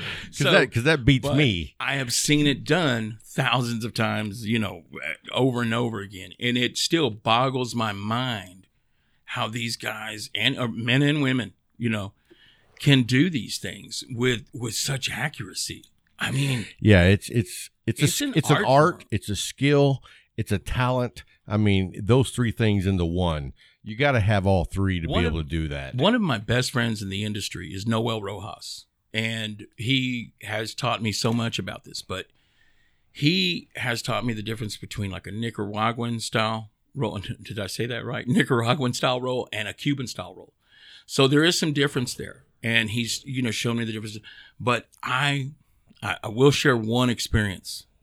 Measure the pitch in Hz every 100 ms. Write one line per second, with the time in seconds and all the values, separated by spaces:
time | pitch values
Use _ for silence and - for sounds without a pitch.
0 | - - - - 175 185 131 117 131 156
1 | 117 135 135 143 139 90 76 - 127 139
2 | 123 - - 147 147 131 110 165 156 117
3 | 110 110 - - 131 123 120 117 113 -
4 | 110 107 107 104 107 113 98 90 71 76
5 | 69 - - - 135 120 117 113 123 110
6 | 101 98 92 - 123 123 123 - - 165
7 | 135 107 117 113 135 131 123 117 110 101
8 | 104 117 127 107 90 92 - _ _ _
9 | _ _ - 123 113 120 117 113 117 110
10 | 110 107 107 - 117 135 123 98 120 131
11 | 143 151 135 127 98 - _ - 113 107
12 | 98 - _ - _ _ _ - 143 135
13 | 113 127 175 147 98 - 98 101 92 -
14 | - 113 127 117 - 139 113 104 143 135
15 | - - 151 - 92 - - - - _
16 | _ - - 135 139 127 95 - 107 98
17 | 90 101 - 120 - - - _ - -
18 | 147 - 285 190 139 147 196 139 165 -
19 | - 104 - 101 - - 139 143 143 135
20 | - - _ - - 98 - 123 127 127
21 | 123 - - _ - 104 107 98 92 -
22 | 101 127 123 - 117 - 110 101 92 95
23 | 85 87 87 78 69 - _ _ - 110
24 | 143 127 101 104 95 95 - 95 98 90
25 | 80 110 85 80 71 80 78 71 67 127
26 | 175 247 190 110 104 123 127 127 117 104
27 | 98 98 107 104 - - 90 98 107 113
28 | 120 110 98 101 98 - - - - _
29 | _ 110 113 113 107 104 - - 110 135
30 | 127 123 107 - - 110 110 - 120 107
31 | 110 98 113 117 113 - 92 - - -
32 | - 95 - _ _ _ _ _ _ _
33 | _ - 147 185 185 170 - - 123 117
34 | - 107 120 110 104 107 107 - - -
35 | 98 90 90 104 117 110 101 107 113 117
36 | 117 117 - 117 110 113 110 _ _ 135
37 | 135 95 90 - 101 104 95 - 120 117
38 | 113 120 117 175 135 123 117 143 123 110
39 | 139 127 127 127 - 104 104 - 143 135
40 | 120 - 90 90 - _ _ _ - -
41 | - - 135 147 165 175 165 139 147 139
42 | 123 - - - _ _ 117 113 107 117
43 | 113 - 139 131 123 104 120 117 113 107
44 | 110 107 - - - - 107 117 - _
45 | - 127 143 143 135 156 _ _ _ _
46 | 101 85 110 107 143 139 147 120 110 120
47 | 123 110 - 113 104 90 - - - _